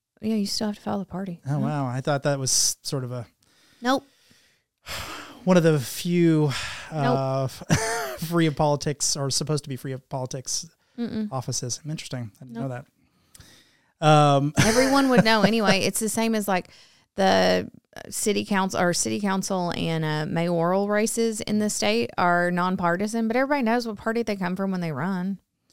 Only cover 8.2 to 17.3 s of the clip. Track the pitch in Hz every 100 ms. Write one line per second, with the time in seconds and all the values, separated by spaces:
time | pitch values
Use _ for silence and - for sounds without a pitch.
8.2 | 165 170 160 143 151 143 156 139 - 151
9.2 | 139 - 151 151 139 127 139 131 - 135
10.2 | 127 135 - - 165 _ _ - 233 220
11.2 | 214 131 131 123 127 - 147 156 - 127
12.2 | 117 - 127 226 135 123 - _ _ _
13.2 | _ - - - _ _ _ _ 151 151
14.2 | 147 139 143 - 208 240 262 277 269 247
15.2 | 220 226 196 226 196 196 175 - 220 226
16.2 | 226 220 202 185 - - _ _ _ -
17.2 | 190